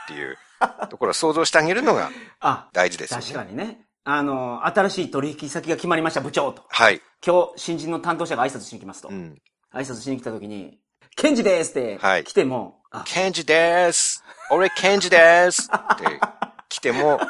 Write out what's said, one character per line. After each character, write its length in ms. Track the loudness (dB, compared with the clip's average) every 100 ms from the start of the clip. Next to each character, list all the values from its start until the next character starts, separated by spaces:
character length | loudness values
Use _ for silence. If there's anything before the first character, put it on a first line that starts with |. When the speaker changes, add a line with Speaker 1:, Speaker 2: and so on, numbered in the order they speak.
| -14
Speaker 1:
て 60 |
い 100 | -12 -12
う 60 | -14 _ -4
Speaker 2:
<laughs> 280 | -4 -4 -14
Speaker 1:
と 60 | -4
こ 80 | -2
ろ 60 |
を 20 |
想 180 | 0 0
像 140 | 0 2
し 60 |
て 60 | 2
あ 60 |
げ 100 | 2
る 80 | 0
の 140 | 0 0
が 160 | -2 -8 -20 -6
Speaker 2:
あ、 280 | -4 -4 -4
Speaker 1:
大 180 | 0 0
事 60 | 0
で 100 | -8
す 60 |
よ 60 | -10
ね。 40 | -8
Speaker 2:
確 80 |
か 100 | -12 -10
に 100 | -10
ね。 320 | -10 -12 _ _
あ 180 | -4 -2
の、 440 | -2 -4 -6 -6 -2
「新 220 | 0 0
し 140 | 0 -6
い 60 |
取 240 | -4 -6 -8
引 80 | -10
先 200 | -8 -4
が 80 | -4
決 100 | -2
ま 80 | 0
り 60 |
ま 100 | 0
し 20 |
た、 60 | -2
部 100 | -2
長」 200 | -2 -2
と。 100 | -6 -8
Speaker 1:
は 240 | 4 4
い。 100 | 4 _ _ 2
Speaker 2:
「今 220 | 4 2
日、 60 | -2
新 220 | -8 -6
人 140 | -4
の 100 | -6
担 160 | -4 -4
当 80 | -4
者 100 | -2
が 100 | -2
挨 40 |
拶 100 | -4
し 100 | -14
に 60 | -16
来 40 | -16
ま 80 |
す」 80 | -18
と。 60 | -14
Speaker 1:
う 60 |
ん。 280 | -12 -14 -18 _ _ _
Speaker 2:
挨 60 | -10
拶 220 | -10 -8
し 80 | -8
に 60 | -8
来 60 |
た 80 | -8
時 160 | -10 -10
に、 300 | -12 -14 -18 _ _ _ -2
「ケ 140 | 0
ン 40 | 2
ジ 80 |
で 200 | 2 2
す」 80 | 0
っ 20 |
て 260 | -4 -4 -2 0 0 0
来 80 |
て 100 | 0
も、 380 | 0 0 -8 -16 _
Speaker 1:
は 80 | -14
い。 20 |
Speaker 2:
あ。 20 | -6
Speaker 1:
「ケ 220 | -2 -2
ン 20 |
ジ 140 | -2 2
で 460 | 4 4 4 2
す。 300 | 2 -2 -4 -12 -14 -2
俺 180 | 2 2
ケ 260 | 2 2 4
ン 40 |
ジ 100 | 6
で 400 | 8 10 8 6
す」 180 | 2 -2
っ 240 | -4 -2 -2
て 220 | -2 -2 -6 -6 -12 _ -14
来 100 | -4
て 120 | -2
も、 280 | 2 2 2 0